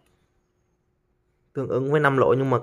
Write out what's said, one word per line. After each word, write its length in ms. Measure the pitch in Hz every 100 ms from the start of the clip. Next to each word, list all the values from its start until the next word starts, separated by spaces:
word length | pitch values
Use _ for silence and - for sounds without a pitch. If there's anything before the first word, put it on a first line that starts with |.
| _ _ _ _ _ _ _ _ _ _ _ _ _ _ _
Tương 160 | - 127
ứng 240 | 110 135
với 80 | 151
năm 160 | 143 135
lỗ 180 | - 127
nhưng 120 | 135
mà 80 | 120